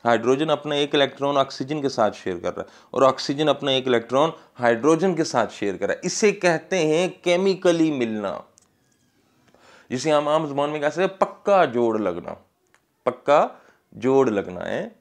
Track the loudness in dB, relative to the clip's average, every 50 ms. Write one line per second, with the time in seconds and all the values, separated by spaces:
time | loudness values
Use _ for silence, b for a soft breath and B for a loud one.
0 | 4 2 2 2 2 0 0 0 0 -2 -2 -2 -2 -4 -2 -2 -2 0 2 0
1 | 0 0 -2 -4 -4 0 2 0 0 0 -4 -10 -6 -6 -4 -4 -4 -4 0 0
2 | 0 0 0 -4 -8 -8 -6 -4 -6 -8 -6 -8 -12 -12 -16 -20 -20 _ 0 2
3 | 2 2 2 0 -6 -6 -4 0 0 0 0 0 0 -2 -2 0 2 2 0 0
4 | 0 0 0 0 0 0 -2 B B B B 0 2 2 2 4 4 2 2 4
5 | 2 -2 0 0 -4 0 0 0 0 0 -4 -6 -4 -4 -4 -4 -4 -4 -4 -4
6 | -4 -6 -2 2 0 0 0 2 0 0 0 0 -4 -4 -2 0 0 2 2 0
7 | 0 -2 -6 -6 -2 0 0 2 2 0 0 2 2 2 4 4 2 0 2 -2
8 | -2 -4 -4 -6 -6 -6 -8 -8 -12 _ _ _ _ _ _ _ _ _ _ _
9 | _ _ _ _ _ _ _ _ _ b b b b b b b b b -6 -4
10 | 0 2 2 2 2 2 0 0 0 -2 -2 -2 -2 -2 -2 -2 -2 -2 0 0
11 | -2 -2 0 -2 -2 -2 -2 -6 _ 2 4 4 2 2 2 0 2 2 0 0
12 | -2 -2 -4 -6 -10 -12 -14 -14 _ _ _ _ _ _ _ _ _ _ _ _
13 | _ -4 -4 -4 _ 4 4 4 4 0 b b b b b b b _ -14 -4
14 | 0 4 4 4 4 4 2 -2 -4 -4 -10 -10 -8 -6 -6 -6 -8 -10 -14 _